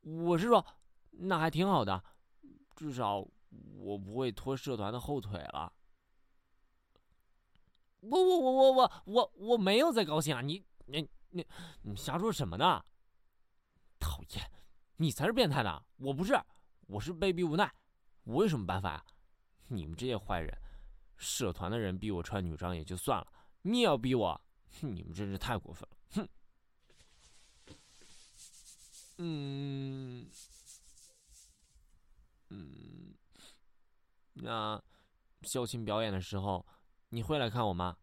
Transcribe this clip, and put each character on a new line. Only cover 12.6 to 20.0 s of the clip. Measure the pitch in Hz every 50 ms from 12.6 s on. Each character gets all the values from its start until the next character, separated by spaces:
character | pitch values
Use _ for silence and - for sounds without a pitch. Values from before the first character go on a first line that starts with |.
| 143 185 156 104 - - - _ _ _ _ _ _ _ _ _ _ _ _ _ _ _ _ _ _ - - _
讨 | - - 71 - - -
厌， | - - - - - - - - - - - _ _
你 | - 160 156
才 | - - -
是 | 175
变 | - 262 240 160
态 | 135 143 117
呢！ | 98 80 73 - _ _
我 | - 127 135 139
不 | 135 180
是， | 208 277 233 - _ - - - - _ _ -
我 | - 95 104
是 | 104 156 180
被 | 160 190 196
逼 | 180 170 180
无 | 160 147
奈， | 175 208 - - _ _ _ _ _ _ - - - -
我 | - 110 147 214
有 | 220
什 | 160 123
么 | 98
办 | 87 90 95
法 | 92 90
呀？ | 73 78 - - - - - _ _ _ _ _ _ _ - -
你 | 127 98 78
们 | 73 82
这 | -